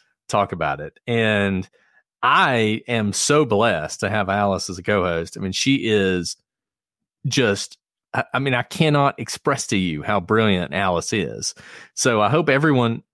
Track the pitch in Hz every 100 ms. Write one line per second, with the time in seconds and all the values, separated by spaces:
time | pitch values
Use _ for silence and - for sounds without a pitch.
0 | _ _ - 107 98 87 80 71 76 -
1 | - 117 113 104 101 95 92 _ _ _
2 | _ _ 123 160 175 123 110 110 - 117
3 | 104 92 - 147 143 104 113 85 76 -
4 | 101 104 98 101 101 95 - 90 90 104
5 | 90 82 85 - 98 92 - 135 110 107
6 | 95 90 85 - _ _ _ _ _ _
7 | _ _ 139 131 117 101 - - _ _
8 | _ - - 127 139 123 117 - 160 147
9 | 139 - 123 - - 135 - 104 92 76
10 | 73 104 87 110 110 92 85 85 98 87
11 | - 113 73 55 - - - - - -
12 | 131 113 104 151 151 135 156 135 117 117
13 | -